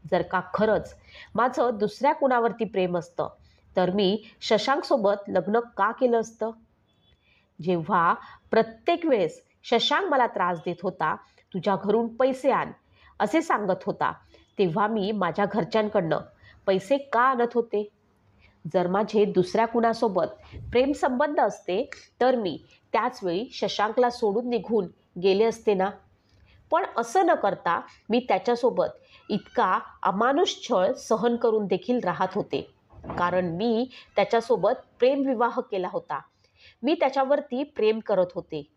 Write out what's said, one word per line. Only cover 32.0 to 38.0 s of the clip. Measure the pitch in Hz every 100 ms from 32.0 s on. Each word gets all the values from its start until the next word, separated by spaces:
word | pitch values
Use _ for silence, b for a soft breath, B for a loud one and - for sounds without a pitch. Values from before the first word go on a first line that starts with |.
राहत | 190 156 185 208
होते, | - 139 - _ _ - - -
कारण | 175 180 185
मी | 165 233 220 262 B B -
त्याच्यासोबत | 202 233 226 233 190 254 - _
प्रेमविवाह | 247 277 277 233 233 240
केला | 247 196 180
होता. | 185 - 147 - _ b b b b
मी | 240
त्याच्यावरती | 339 277 269 262 294 285 240
प्रेम | 294 - 214
करत | 220